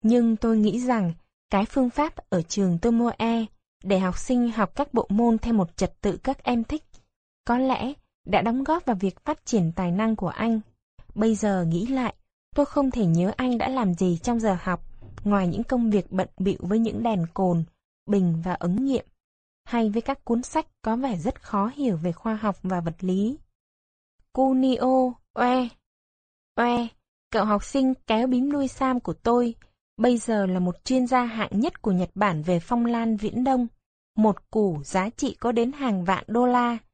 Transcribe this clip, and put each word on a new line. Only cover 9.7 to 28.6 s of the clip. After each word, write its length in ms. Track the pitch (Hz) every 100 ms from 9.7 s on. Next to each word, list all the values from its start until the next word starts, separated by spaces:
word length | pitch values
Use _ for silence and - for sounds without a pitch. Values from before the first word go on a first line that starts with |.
| 165
tài 160 | 180
năng 240 | 180 220 220
của 120 | 170
anh. 320 | - 226 226 - _ _ - - -
Bây 200 | 220 214
giờ 300 | 214 190 170
nghĩ 220 | 165 233
lại, 280 | 262 233 - _ _ _ -
tôi 100 | 285
không 260 | 294 277
thể 140 | 254 185
nhớ 260 | 165 180 -
anh 200 | 254 233
đã 120 | -
làm 240 | 262 208
gì 240 | 175 185 170
trong 220 | - 233
giờ 180 | 220 185
học, 220 | - 175 - - - -
ngoài 240 | 208 202 180
những 160 | 185
công 260 | 240 247 233
việc 220 | 202 170
bận 160 | 185 - -
bịu 200 | 190 -
với 200 | 175 214
những 240 | 226 208
đèn 220 | 233 208 165
cồn, 300 | - 185 170 165 _ _ _ -
bình 360 | 202 180 165
và 100 | 175
ống 320 | 180 175 196 269
nghiệm, 200 | 262 - _ _ _ _ _ -
hay 240 | 233 220
với 120 | 214
các 240 | - 277 -
cuốn 180 | 233
sách 240 | 254 311 320 _
có 140 | - 233
vẻ 220 | 269 180
rất 260 | 175 269
khó 280 | - 208 208 285
hiểu 220 | 269 170
về 140 | 175
khoa 240 | 170 226 214
học 220 | 214 190
và 200 | 185 180
vật 140 | 170 170
lý. 380 | 185 185 208 294 _ _ _ _ _ _ _ _ _
Kunio, 800 | - 269 262 262 254 254 262 254 247 _
oe, 340 | - 240 254 247 - _ _ _ _ _ _ _ -
oe, 320 | 240 240 233 _ _ _ _
cậu 140 | 226 208
học 180 | 208
sinh 300 | - 277 262 262 -
kéo 200 | 220 254
bím 240 | 247 277
đuôi 160 | 285